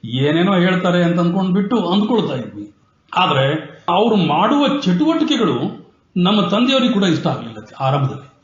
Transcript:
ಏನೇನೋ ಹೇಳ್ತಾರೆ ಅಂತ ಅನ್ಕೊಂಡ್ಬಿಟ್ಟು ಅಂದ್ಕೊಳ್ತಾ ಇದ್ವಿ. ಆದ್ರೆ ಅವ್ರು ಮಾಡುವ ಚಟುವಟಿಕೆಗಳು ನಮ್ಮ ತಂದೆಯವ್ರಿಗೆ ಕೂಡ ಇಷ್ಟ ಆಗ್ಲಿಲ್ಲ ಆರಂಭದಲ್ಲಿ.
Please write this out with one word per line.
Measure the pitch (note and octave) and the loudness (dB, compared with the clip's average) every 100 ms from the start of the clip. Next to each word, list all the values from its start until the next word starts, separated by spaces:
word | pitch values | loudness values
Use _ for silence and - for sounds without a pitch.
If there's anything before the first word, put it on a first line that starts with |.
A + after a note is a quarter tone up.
| A2 B2+ | -6 -2
ಏನೇನೋ | C#3+ D#3+ F#3 | 0 2 2
ಹೇಳ್ತಾರೆ | F#3 F3+ F3+ F3+ F3 | 2 2 2 0 2
ಅಂತ | E3+ F3 | 2 2
ಅನ್ಕೊಂಡ್ಬಿಟ್ಟು | F3 F#3 F#3+ F#3 G3+ A#3+ E3+ | 0 0 0 0 0 -2 0
ಅಂದ್ಕೊಳ್ತಾ | G3+ G#3+ A#3 C#3+ | 0 2 0 -2
ಇದ್ವಿ. | C3 G#2 - - _ _ _ _ | -6 -8 -14 -18 _ _ _ _
ಆದ್ರೆ | E3+ F#3 C#3 C#3 D#3 - - - | -2 0 0 0 -2 -8 -12 -2
ಅವ್ರು | F3 A3+ G#3 | 0 2 2
ಮಾಡುವ | D3+ D3+ G#3+ C#4+ C#4 C#4+ | 2 2 2 2 0 0
ಚಟುವಟಿಕೆಗಳು | F#3 F3 D4+ E4 - C#4+ F#3 B2 D#3+ - - _ _ | 0 0 0 0 0 0 0 -2 -4 -8 -20 _ _
ನಮ್ಮ | F#3 F3 G#3+ | 0 2 2
ತಂದೆಯವ್ರಿಗೆ | F3 G3+ B3 C4+ A#3+ | 2 2 2 2 2
ಕೂಡ | G3+ | 2
ಇಷ್ಟ | F#3+ C#3+ D#3+ | 0 0 -2
ಆಗ್ಲಿಲ್ಲ | A#2+ A#2 A2 - - | -6 -10 -16 -20 -4
ಆರಂಭದಲ್ಲಿ. | C3+ C#3+ C3+ - - _ | -2 0 -2 -6 -16 _